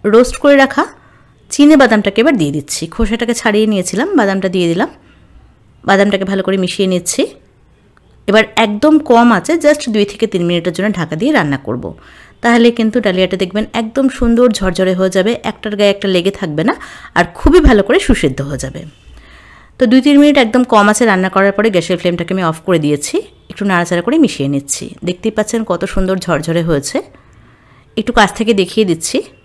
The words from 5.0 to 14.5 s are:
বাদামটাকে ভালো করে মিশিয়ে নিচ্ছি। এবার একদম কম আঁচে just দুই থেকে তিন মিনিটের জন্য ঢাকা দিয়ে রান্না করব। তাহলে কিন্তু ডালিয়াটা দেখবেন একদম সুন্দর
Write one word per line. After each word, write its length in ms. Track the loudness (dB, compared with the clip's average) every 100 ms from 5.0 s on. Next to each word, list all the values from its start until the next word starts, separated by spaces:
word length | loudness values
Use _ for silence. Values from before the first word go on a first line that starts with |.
| _ _ _ -20 _ _ _ _
বাদামটাকে 420 | 0 2 2 0 -2
ভালো 100 | -2 -2
করে 120 | -2
মিশিয়ে 240 | -2 -2 -2
নিচ্ছি। 280 | -2 -2 -4 -4 -6 _ _ _ _ _ _ _ _ 0
এবার 160 | 0 0 -2 -2
একদম 280 | 2 2 2 4
কম 180 | 4 4 2
আঁচে 160 | 0 0
just 200 | 2 0 -2
দুই 120 | -2 -2
থেকে 140 | -2 -4
তিন 100 | -2 -2
মিনিটের 260 | -2 -4 -4
জন্য 100 | -4 -4
ঢাকা 160 | -6 -4
দিয়ে 100 | -2 0
রান্না 220 | -2 -4 -6
করব। 160 | -8 -10 -14 -20 -20 -20 _
তাহলে 240 | 0 4 4 2
কিন্তু 180 | -2 0 -2
ডালিয়াটা 320 | 0 -2 -2
দেখবেন 220 | -4 -4 -4 -6
একদম 240 | -4 -2 -2 0
সুন্দর 300 | 0 4 2